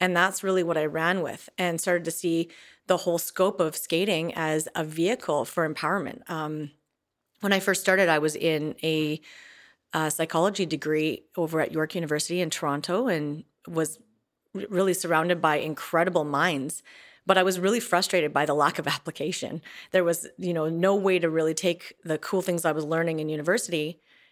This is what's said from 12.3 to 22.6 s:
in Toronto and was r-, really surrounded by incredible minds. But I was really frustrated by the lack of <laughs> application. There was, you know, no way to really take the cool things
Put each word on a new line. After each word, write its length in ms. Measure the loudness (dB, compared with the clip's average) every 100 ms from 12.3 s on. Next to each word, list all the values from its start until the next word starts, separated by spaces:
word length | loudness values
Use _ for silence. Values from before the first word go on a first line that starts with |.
| -2
in 100 | -2
Toronto 580 | -2 -2 -2 -2 -2 0
and 360 | -2 -2 -8 -12 _ -8
was 320 | -4 -4 -6 _ _ _ _ _
r-, 80 | -10 -4
really 240 | 0 0
surrounded 460 | 0 2 2 2 2
by 160 | 2 0
incredible 680 | -2 -6 -2 2 2 2
minds. 580 | 0 2 2 0 -4 -10 -16 -20 -20 -4 2
But 120 | 4
I 40 |
was 180 | 4 2
really 200 | 0 0
frustrated 520 | 2 0 2 2 2
by 140 | 2 2
the 80 |
lack 240 | 2 2 2
of 80 | -2
<laughs> 100 | -4
application. 680 | -6 -6 -6 -6 -6 -10 -12 -18 0
There 120 | 2
was, 220 | 2 0 -4 -8
you 160 | -2
know, 140 | 0 0
no 260 | 2 2
way 240 | 4 4 2
to 100 | 2
really 260 | 2 0
take 400 | 0 0 -2 -6 -10
the 140 | -4 -4
cool 240 | -2 -2
things 220 | 0 0